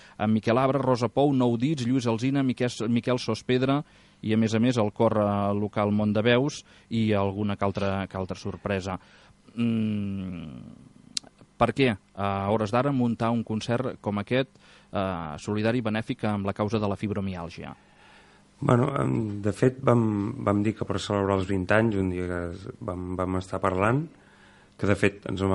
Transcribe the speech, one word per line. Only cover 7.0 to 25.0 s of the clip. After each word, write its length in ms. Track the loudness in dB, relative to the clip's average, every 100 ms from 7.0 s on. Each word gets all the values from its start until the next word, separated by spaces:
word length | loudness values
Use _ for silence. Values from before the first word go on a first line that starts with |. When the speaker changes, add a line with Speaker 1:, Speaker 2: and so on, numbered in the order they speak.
| 2
Speaker 1:
alguna 420 | 2 0 0 -4 0
que 80 | -2
altra, 420 | 0 -2 -2 -4
que 100 | -6
altra 180 | -8 -8
sorpresa. 640 | -8 -8 -4 -4 -2 -8 -10 -20 -20 _ -16 -4 -2 0
Mm, 1000 | 0 -2 -4 -6 -6 -8 -12 -14 -16 -20 -20 -20 -12 -10 -10 -18 -20 _
per 160 | 0
què, 180 | 4 2 0 -6 -6
a 100 | -2 -2 0
hores 200 | 0 2
d'ara, 180 | 0 0
muntar 400 | 0 0 0 0
un 120 | 0
concert 540 | -2 -4 -2 -2 -2 -6
com 180 | -4 -4
aquest, 300 | 0 0 -2 _ -20 -20 _
eh, 440 | -4 -2 -4 -6 -8
solidari 400 | -6 -2 0 0
i 60 | -2
benèfic 400 | -4 -4 -4 -2
amb 180 | -2 -2
la 80 |
causa 260 | -2 -2 0
de 80 | 0
la 100 | -2
fibromiàlgia? 720 | -4 -4 -4 -6 -10 -12 -14 -16 _ _ -20 -20 -20 -20 _ _
Speaker 2:
Bueno, 280 | 2 4 2 0
em, 400 | 0 0 -2 -4
de 100 | -4
fet, 280 | 2 2 2
vam, 200 | 2 4 4 0 -2 -2
vam 180 | 0 2
dir 120 | 2 -2
que 100 | -4
per 120 | -4
celebrar 380 | -2 0 2 2
els 100 | 0
vint 180 | -2 2
anys, 240 | 4 4 2
un 140 | 0
dia 180 | -2 -4
que 480 | -4 -6 -8 -14 -12
vam, 360 | -8 -8 -6 -4
vam 200 | -2 -2
estar 220 | -4 -2
parlant, 460 | 0 2 2 2 -2 -10 -20 -20 -20 -20 -20 -4
que 80 | 0
de 80 |
fet 280 | 4